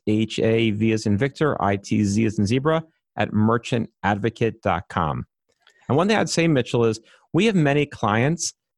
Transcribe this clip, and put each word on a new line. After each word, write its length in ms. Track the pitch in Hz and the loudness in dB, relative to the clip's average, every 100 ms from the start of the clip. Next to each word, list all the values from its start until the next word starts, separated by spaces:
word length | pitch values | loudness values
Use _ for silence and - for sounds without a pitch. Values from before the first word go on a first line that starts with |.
| - | -2
H 320 | 107 110 - | -2 -2 0
A 320 | 113 113 113 | 0 2 0
V 200 | 104 113 | 0 0
as 140 | 110 110 | 0 0
in 120 | 101 | 0
Victor, 440 | 139 - 151 - | 0 0 -2 0
I 160 | 98 101 | 0 -2
T 260 | - 107 | -2 0
Z 220 | 101 101 110 | 0 0 0
as 140 | 104 | 0
in 80 | 101 | 0
zebra, 360 | 131 156 160 160 _ _ - | 0 0 -2 -4 _ _ -6
at 160 | 107 | -2
merchant 600 | 107 107 120 - 120 - _ | 0 2 0 -2 -4 -4 _
advocate 600 | 98 104 113 - 113 - | -2 -2 -2 -2 -4 -2
dot 220 | 98 85 - | -4 -4 -4
com. 360 | 95 80 64 - _ _ _ _ _ - | -4 -2 -4 -10 _ _ _ _ _ -2
And 80 | 139 | 0
one 120 | 202 | 2
thing 100 | 202 | 0
I'd 120 | 175 | 0
say, 180 | - 165 | 0 2
Mitchell, 380 | 139 - 123 117 | 2 0 0 0
is 140 | 107 - _ _ | -2 -10 _ _
we 140 | 160 226 | 0 2
have 100 | 190 | 2
many 300 | 147 147 143 | 2 0 -2
clients 680 | - 110 107 139 170 - - _ | -2 0 2 0 -2 -6 -12 _